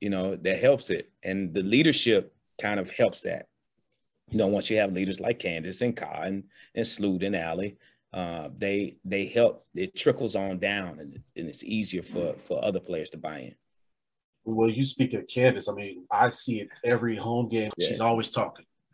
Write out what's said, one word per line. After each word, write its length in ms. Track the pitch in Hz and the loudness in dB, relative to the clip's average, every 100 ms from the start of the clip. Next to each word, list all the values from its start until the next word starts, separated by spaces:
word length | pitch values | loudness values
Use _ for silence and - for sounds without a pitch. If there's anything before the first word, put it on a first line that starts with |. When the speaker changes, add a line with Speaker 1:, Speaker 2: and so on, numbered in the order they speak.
Speaker 1:
you 100 | 101 | -4
know, 260 | 95 95 95 | -2 -2 -2
that 240 | 92 92 | 0 4
helps 300 | 127 135 - | 4 4 2
it. 200 | 85 - _ | -4 -6 _
And 280 | 92 95 92 | -6 -4 -2
the 100 | 82 | -2
leadership 720 | 95 123 160 - 120 104 - _ _ - | 2 4 6 4 4 4 2 _ _ -6
kind 180 | 104 101 | -2 -2
of 120 | 92 | -2
helps 320 | - 110 - | 2 0 0
that. 240 | 95 87 - _ _ _ _ _ _ _ - | -6 -6 -10 _ _ _ _ _ _ _ -4
You 80 | 107 | 2
know, 100 | 98 | 2
once 220 | 101 - | 2 2
you 60 | 107 | 2
have 140 | 101 | 2
leaders 280 | 92 95 95 | 2 -2 -2
like 180 | 98 120 | -2 -2
Candace 440 | 95 82 85 92 | -2 -4 -6 -2
and 120 | 123 | -2
Kai 320 | - 76 78 87 | -2 -6 -6 -4
and, 180 | 98 - _ - | -6 -8 _ -10
and 120 | 110 110 | -4 -4
Sloot 360 | - 101 92 | 0 0 0
and 140 | 95 90 | 0 -2
Allie, 400 | 82 85 101 - _ _ _ | -2 -4 -6 -8 _ _ _
uh, 360 | 92 87 85 76 95 | -8 -6 -6 -10 -4
they, 400 | 101 101 101 - | -2 0 -2 -6
they 220 | 95 98 95 | -4 -4 0
help, 380 | 117 117 - _ | 4 4 4 _
it 200 | - 95 | -6 -6
trickles 400 | - 151 - 117 | 0 2 2 0
on 240 | 98 98 92 | -2 -2 -2
down 400 | 98 101 90 78 | 0 0 -4 -10
and, 220 | 73 69 - - | -16 -16 -16 -10
and 120 | 80 | -10
it's 140 | - | -10
easier 400 | - 110 98 92 | -4 -2 -2 -4
for, 300 | 82 87 90 | -6 -4 -4
for 300 | - - - | -6 -6 -2
other 160 | 107 95 | 0 -2
players 300 | - 85 76 | -4 -6 -6
to 80 | 80 | -10
buy 200 | 80 76 | -10 -10
in. 160 | 60 - _ _ _ _ _ _ _ _ | -14 -18 _ _ _ _ _ _ _ _
Speaker 2:
Well, 240 | 113 113 113 | -2 4 4
you 160 | 113 | 4
speak 280 | 135 - 131 | 2 2 0
of 160 | 107 - | 0 -2
Candace, 400 | 123 127 - - | 4 6 4 -2
I 60 | |
mean, 320 | 101 101 90 - | -6 -8 -10 -2
I 200 | 104 123 | 4 4
see 300 | - - 110 | 2 -2 -2
it 100 | 98 - | -6 -4
every 340 | 120 120 117 104 | 0 2 0 -2
home 320 | 110 120 113 | -2 0 0
game. 220 | 113 107 - | 0 0 -2
Speaker 1:
Yeah. 100 | - | -2
Speaker 2:
She's 140 | 104 | 2
always 300 | 113 113 110 | 2 2 0
talking, 340 | 123 101 - - _ _ | -2 -2 -6 -20 _ _